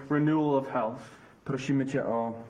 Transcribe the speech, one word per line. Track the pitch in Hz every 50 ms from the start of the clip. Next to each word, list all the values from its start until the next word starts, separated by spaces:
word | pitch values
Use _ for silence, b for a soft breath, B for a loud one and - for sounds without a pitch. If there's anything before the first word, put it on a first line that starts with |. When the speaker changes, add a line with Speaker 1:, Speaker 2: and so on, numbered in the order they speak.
| B B
Speaker 1:
renewal | 147 147 151 151 156 156 151 147 139 135
of | 135 - -
health. | 123 113 113 123 131 - - - - B B B B B
Speaker 2:
Prosimy | - 139 131 - - 139 135 131
Cię | - - 131 -
o | - 113 117 117 117 113 113 113